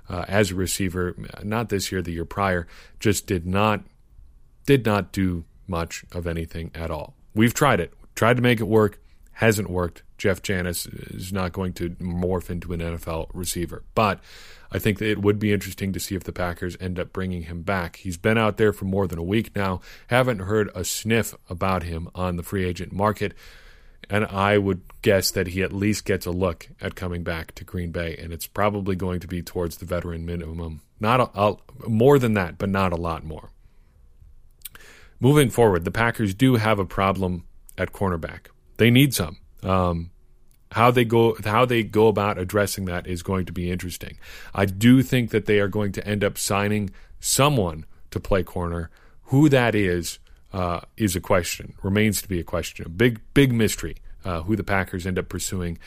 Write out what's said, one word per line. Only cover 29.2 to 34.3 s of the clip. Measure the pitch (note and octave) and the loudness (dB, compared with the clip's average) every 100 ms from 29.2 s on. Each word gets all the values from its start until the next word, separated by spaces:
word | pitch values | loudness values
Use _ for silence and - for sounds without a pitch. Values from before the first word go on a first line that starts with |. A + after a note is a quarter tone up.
to | E2 | -6
be | F2 | -8
towards | E2+ F#2 E2+ - | -6 -4 -6 -6
the | F2 | -6
veteran | F2 F2 E2 | -6 -4 -8
minimum. | E2 F2 D#2+ E2 E2 D#2 _ - | -6 -8 -8 -10 -10 -12 _ -4
Not | G#2+ B2+ | 2 2
a, | A#2 | 2
a, | G2 G#2 - - - - | 2 0 0 -10 -12 -2
more | A2 C3 C#3+ | 4 8 8
than | A#2+ G#2+ | 6 2
that, | E2+ E2+ | 0 -4
but | G2 | -2
not | F#2+ F#2+ | 2 2
a | E2+ | 0
lot | E2+ D#2+ | -4 -6
more. | D#2+ - - - - _ - _ - - - | -8 -14 -16 -20 -20 _ -20 _ -20 -20 -20